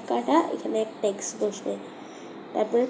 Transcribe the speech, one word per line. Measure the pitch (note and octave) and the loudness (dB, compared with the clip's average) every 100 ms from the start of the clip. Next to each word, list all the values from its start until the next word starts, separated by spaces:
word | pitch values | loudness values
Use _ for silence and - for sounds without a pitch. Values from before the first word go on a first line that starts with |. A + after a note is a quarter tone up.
| - | 0
কাটা | A#3+ B3 D#4 - - | 0 4 4 4 0
এখানে | A3+ A3 A3 | 0 0 0
একটা | - G#3 | 0 0
এক্স | G3+ - - | 0 -2 0
বসবে, | G#3 G3+ G3+ G3+ - - - - - - - | -2 -2 -4 -4 -8 -14 -14 -14 -14 -14 -4
তারপরে | - - A#3+ | -2 2 4